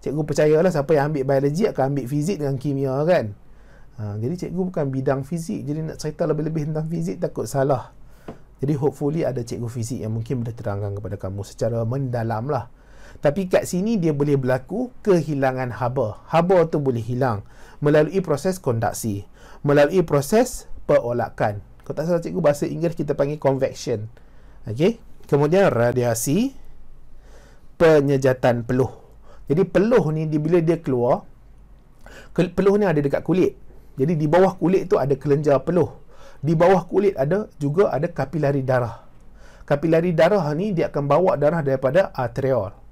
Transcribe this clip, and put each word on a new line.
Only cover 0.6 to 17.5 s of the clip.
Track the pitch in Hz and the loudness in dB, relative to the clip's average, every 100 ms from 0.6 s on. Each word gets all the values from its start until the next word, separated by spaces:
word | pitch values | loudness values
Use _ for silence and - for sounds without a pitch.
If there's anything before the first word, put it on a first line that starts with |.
| 180 | 4
siapa | 165 139 | 0 2
yang | 156 143 | 2 2
ambil | 156 135 | -2 0
biologi | 139 139 151 214 | 2 2 0 -2
akan | - 131 143 | 0 0 0
ambil | 120 | -2
fizik | 147 147 196 | -2 -2 -2
dengan | 143 135 | -2 -2
kimia | 147 135 139 131 156 | -2 -2 -2 0 2
kan. | 175 113 101 - - - - - - | 2 0 -8 -18 -20 -20 -20 -20 -12
Ha, | 107 104 | -8 -6
jadi | 117 180 - | -6 -6 -6
cikgu | 175 185 | -4 -4
bukan | 180 143 | -2 -4
bidang | 135 135 135 135 | -2 -2 -2 -4
fizik, | 170 165 104 120 | -8 -6 -8 -6
jadi | 151 | -6
nak | 160 - | -8 -8
cerita | 151 151 165 | -10 -4 -2
lebih-lebih | 156 160 160 147 | -2 -2 -4 -4
tentang | 156 156 | -4 -4
fizik | 170 165 180 | -4 -4 -4
takut | 175 - 117 | -6 -6 -6
salah. | 139 135 131 - - - - - - - - | -2 0 0 -4 -18 -20 -20 -20 -20 -20 -6
Jadi | 135 147 | -2 0
hopefully | 143 - 147 156 135 | 0 0 -4 -2 -2
ada | 127 | -4
cikgu | 117 - 117 | -6 -8 -8
fizik | 123 117 117 101 | -6 -6 -6 -4
yang | |
mungkin | 113 113 131 117 | -6 -4 -4 -6
boleh | |
terangkan | 113 107 101 104 | -6 -6 -6 -6
kepada | 101 104 98 | -6 -8 -8
kamu | 95 98 | -8 -8
secara | 101 - 117 117 113 | -10 -4 -4 -2 -2
mendalam | 131 135 120 113 110 127 | -2 -4 -4 -4 -4 -4
lah. | 135 117 - - - - - | -6 -6 -16 -20 -20 -20 -2
Tapi | 196 196 185 | 0 0 2
kat | - - | 2 2
sini | 180 202 233 | -2 0 0
dia | 165 | 0
boleh | 139 147 143 | 0 2 2
berlaku | 127 127 - 190 247 - | 2 -2 -2 -6 -6 -6
kehilangan | - 180 151 143 135 127 127 | 2 2 2 0 0 0 -6
haba. | 107 120 131 113 98 - | -4 -4 -2 -2 -4 -2
Haba | 160 170 190 165 | 0 4 4 4
tu | 165 | 0
boleh | 139 117 | 0 -2
hilang | 113 123 127 104 - | -4 -2 -2 -2 -8